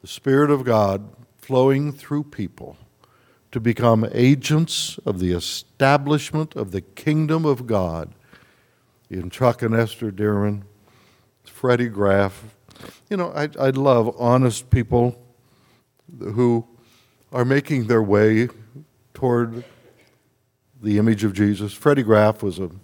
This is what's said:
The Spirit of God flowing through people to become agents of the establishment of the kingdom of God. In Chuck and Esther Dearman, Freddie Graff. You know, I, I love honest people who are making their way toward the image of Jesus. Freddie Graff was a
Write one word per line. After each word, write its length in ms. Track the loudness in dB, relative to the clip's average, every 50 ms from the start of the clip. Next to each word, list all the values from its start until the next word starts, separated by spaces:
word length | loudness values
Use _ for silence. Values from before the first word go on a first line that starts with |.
The 60 | -18 -18
Spirit 420 | -20 -8 _ 2 2 4 4 4
of 140 | 2 0 0
God 440 | 0 2 2 2 2 0 -4 -6 -12 -20 _ -20 _ _
flowing 560 | _ -10 -2 2 2 4 4 2 2 -2 -6
through 320 | -8 -10 -10 -6 -6 -6 -6
people 520 | -8 -8 -8 -8 -8 _ -16 -20 -20 -20 _ -20 _ _ _ _ _ _ _ _ _ _ _ _ _
to 80 | -10 -2
become 480 | -2 -2 0 2 4 4 4 4 2 -2
agents 880 | 0 2 4 4 4 2 0 0 0 0 0 -2 -4 -8 -8 -8 -12 -8 -6
of 140 | -6 -4 -2
the 140 | -2 -2
establishment 1200 | -2 -2 -4 -8 -12 -12 -14 _ _ _ 2 2 2 2 2 0 -2 -2 -2 -4 -6 -6 -6 -6 -8
of 160 | -10 -10 -8
the 100 | -8 -10
kingdom 640 | -10 _ _ -6 -4 -2 0 0 0 0 -2 -2 0
of 220 | 0 -2 -2 -2
God. 460 | -2 0 0 0 -2 -4 -6 -10 -12 -16 _ _ _ -20 _ _ _ _ _ _ _ _ _ _ _ _ _ _ _
In 200 | -12 -10 -10 -12
Chuck 320 | -6 0 0 0 0 0
and 120 | -4 -2 0
Esther 360 | 0 -2 -2 -6 -10 -10 -10
Dearman, 520 | -6 -4 -2 -2 0 0 -2 -2 -4 -6 -12 -18 _ _ _ _ _ _ _ _ _ _ _ _ _ _ _ -20 -14
Freddie 320 | -4 0 2 2 2 0 -4
Graff. 560 | -2 0 2 2 4 2 2 0 -4 -12 -20 -20 _ _ _ _ -20 -20 -20 -20 -20 _ _ _
You 80 | -6
know, 160 | -6 -6 -6 -6
I, 140 | -6 -6 -6 -4 -2
I 120 | -2 0
love 440 | 0 2 2 4 4 4 2 0 -2 -2
honest 500 | 2 2 4 4 4 2 0 -4 -2 _
people 500 | 0 0 0 0 0 2 2 0 -2 -6 _ _ _ _ _ _ _ _ _ _ _ _ _ _ _ _ _ -20 -20 -14
who 460 | -12 -8 -2 0 0 2 0 -2 -4 _ _ _ _ _ _ _ _ _ _ _ _ _
are 120 | -4 -4 0
making 420 | 0 0 -2 0 -2 -4 -4 0
their 160 | 2 2 0
way 480 | 2 2 2 4 4 4 4 2 0 -2 -6 -16 -20 _ _ -20 -20 _ _ _ _ _ _
toward 500 | -4 -2 0 0 0 0 -2 -6 -14 -16 -18 _ _ _ _ _ _ _ _ _ _ _ _ _ _ _ _ _ _ _ _ _ _
the 160 | -4 0 0 2
image 260 | 2 2 2 0 -2
of 80 | -4
Jesus. 400 | 0 0 0 0 0 -2 -6 -10
Freddie 300 | -10 -2 2 2 2 2
Graff 400 | 2 4 4 6 6 4 2 0
was 160 | -6 -8 -6 -6
a 120 | -10 -12 -12 -18